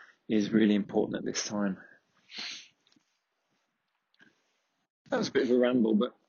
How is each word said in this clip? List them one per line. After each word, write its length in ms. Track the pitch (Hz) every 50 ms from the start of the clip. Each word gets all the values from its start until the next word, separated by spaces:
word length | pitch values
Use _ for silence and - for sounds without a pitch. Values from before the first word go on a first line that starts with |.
| - - _ _ _ -
is 220 | 113 107 101 -
really 240 | 113 107 110 104 104
important 420 | 101 98 - - 107 - - -
at 80 | - -
this 180 | - 104 - -
time. 340 | - 107 104 101 98 92 - - - - _ _ _ _ _ _ _ - - - - - - - - _ _ _ _ _ _ _ _ _ _ _ _ _ _ _ _ _ _ _ _ _ _ _ _ _ _ _ _ _ _ - _ _ _ _ _ _ _ _ _ _ _ _ _ _ _ _ -
That 60 | 277
was 100 | 226 208
a 40 | -
bit 120 | - - -
of 80 | 113
a 60 | 123
ramble, 360 | 123 123 123 127 123 110 110 110
but 220 | 101 123 - - _ _